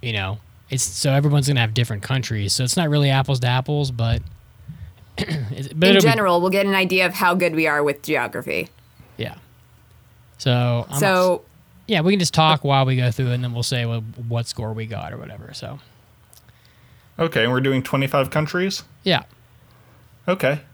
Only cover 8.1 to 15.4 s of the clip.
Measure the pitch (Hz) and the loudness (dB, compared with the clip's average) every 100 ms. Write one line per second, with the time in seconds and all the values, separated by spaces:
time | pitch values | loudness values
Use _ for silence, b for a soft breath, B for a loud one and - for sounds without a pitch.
8.1 | 147 120 - 127 80 - - - _ - | -2 -2 -6 -6 -6 -6 -12 -20 _ -20
9.1 | - 113 - - _ _ _ _ - _ | -12 -12 -12 -20 _ _ _ _ -20 _
10.1 | _ _ - - 123 123 120 117 139 196 | _ _ -6 0 2 2 0 -2 0 2
11.1 | 185 185 180 - - _ - - 208 160 | 4 2 0 -4 -20 _ -20 -2 0 2
12.1 | 202 170 - 156 156 143 135 131 127 123 | 2 2 2 4 4 2 2 4 2 0
13.1 | 113 127 123 123 120 117 127 117 117 110 | 0 -2 -2 -4 -4 -4 -2 -2 -4 -6
14.1 | 113 117 117 117 - 110 110 110 107 - | -10 -6 -4 -6 -8 -8 -8 -8 -10 -10
15.1 | 113 - 104 | -12 -14 -16